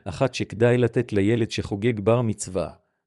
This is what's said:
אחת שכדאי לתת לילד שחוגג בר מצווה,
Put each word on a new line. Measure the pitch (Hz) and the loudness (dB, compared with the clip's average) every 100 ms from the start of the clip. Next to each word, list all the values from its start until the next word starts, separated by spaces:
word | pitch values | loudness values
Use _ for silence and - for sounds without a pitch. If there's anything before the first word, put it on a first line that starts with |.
אחת | 98 80 131 | -8 -2 -2
שכדאי | - 107 95 120 123 | -2 -6 2 2 4
לתת | 117 127 117 | 2 0 0
לילד | 104 98 117 110 | 2 2 2 0
שחוגג | - - 101 117 110 | -4 -6 -2 -2 0
בר | 98 120 | 2 2
מצווה, | 113 - - 92 78 - _ _ | 2 -4 -6 -6 -6 -8 _ _